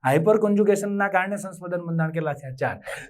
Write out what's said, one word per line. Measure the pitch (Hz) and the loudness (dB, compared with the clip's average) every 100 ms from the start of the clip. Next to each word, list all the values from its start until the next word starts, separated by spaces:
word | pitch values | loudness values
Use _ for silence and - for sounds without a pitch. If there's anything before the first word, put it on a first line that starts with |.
હાઇપર | 131 143 175 214 | 4 2 4 4
કોન્જુગેશનના | 214 202 208 202 202 202 202 | 4 4 4 2 0 -2 0
કારણે | 196 185 202 | 0 0 -4
સંસ્પંદન | 196 185 185 180 | -8 -12 -6 -6
બંધાણ | 170 165 160 | -2 -2 0
કેટલા | 160 156 | -2 -4
થયા? | 143 135 | -6 -10
ચાર. | 127 131 101 - - - | -4 -4 -4 -10 -12 -14